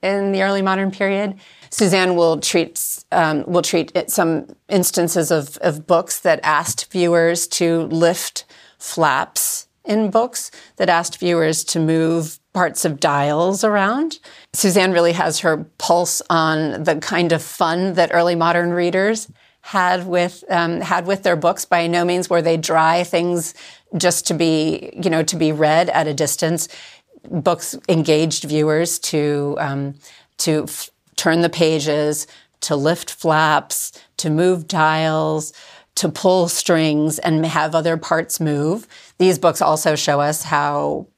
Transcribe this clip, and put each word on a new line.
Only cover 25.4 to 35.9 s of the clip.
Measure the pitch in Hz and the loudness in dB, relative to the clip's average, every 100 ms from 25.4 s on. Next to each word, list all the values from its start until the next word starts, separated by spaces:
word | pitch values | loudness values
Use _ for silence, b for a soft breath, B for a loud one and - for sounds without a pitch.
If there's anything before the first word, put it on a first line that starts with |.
| 160 | 0
read | 151 156 156 180 | 2 2 4 2
at | - 156 | 0 0
a | |
distance. | 143 147 - 165 165 - B B B _ - - | -2 -2 -2 -2 -2 -6 B B B _ -20 -8
Books | 175 147 170 - - - | -2 0 0 -4 -12 0
engaged | 165 156 151 160 151 | 0 4 2 2 -2
viewers | 151 151 151 156 165 - | -4 0 2 2 0 -4
to, | - 156 147 147 143 143 | -4 -2 0 -2 -4 -4
um, | 151 139 139 139 B B B _ | -4 -4 -6 -10 B B B _
to | - 156 | -2 0
f-, | - - - _ _ - | -2 -10 -14 _ _ -4
turn | - 165 | 0 2
the | 170 | 0
pages, | 170 165 160 147 147 151 151 - b b _ | 2 2 2 0 0 0 -2 -8 b b _
to | - | -4
lift | 147 143 170 - | 0 0 -2 -6
flaps, | - 170 156 156 147 139 - - B B - | -6 0 2 4 2 0 -8 -8 B B -8
to | 165 | -2
move | 156 180 180 156 | 2 2 0 -2
dials, | 175 156 156 160 156 156 156 151 B B B B | 0 2 2 0 0 0 -2 -6 B B B B